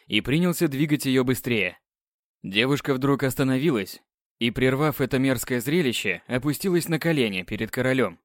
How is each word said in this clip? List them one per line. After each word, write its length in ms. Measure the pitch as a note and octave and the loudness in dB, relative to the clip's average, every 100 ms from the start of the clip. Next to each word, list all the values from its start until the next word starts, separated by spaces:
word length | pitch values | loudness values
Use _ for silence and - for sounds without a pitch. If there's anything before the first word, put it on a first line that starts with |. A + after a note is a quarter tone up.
| - | -2
и 120 | G#2+ | -2
принялся 480 | A#2+ D3+ F3+ E3 E3 | 2 2 2 2 0
двигать 380 | C3+ D#3 D3 C3+ | 0 0 0 2
ее 180 | C3 | 2
быстрее. 540 | B2+ B2 B2 A2+ F2+ - _ _ _ _ _ _ | 2 0 0 0 -2 -4 _ _ _ _ _ _
Девушка 500 | - G2 B2+ C#3+ - | -2 2 2 2 0
вдруг 300 | C3 C#3 C#3 | 0 2 2
остановилась 800 | C3+ B2 C3 C3 D#3+ A#2+ F#2 - _ _ _ _ | 0 0 0 0 0 0 -2 -8 _ _ _ _
и, 120 | A#2 | -2
прервав 500 | A2 B2+ C3+ D#3 - | 2 0 2 0 0
это 180 | B2+ C3 | -2 0
мерзкое 440 | C3+ B2 - B2 | 0 0 -2 -4
зрелище, 600 | C3+ E3+ C#3 A2 G#2 E2+ - | 0 0 0 0 -2 -4 -4
опустилась 640 | B2 C#3 C#3 G3 F3 E3 | -2 -2 -2 0 0 0
на 100 | D#3 | -2
колени 460 | E3+ D3+ A2+ F#2+ | 0 0 0 -2
перед 260 | F#2 G#2 A2 | -6 -6 -4
королем 500 | - B2+ C3 G#2 E2 | -2 0 2 0 -4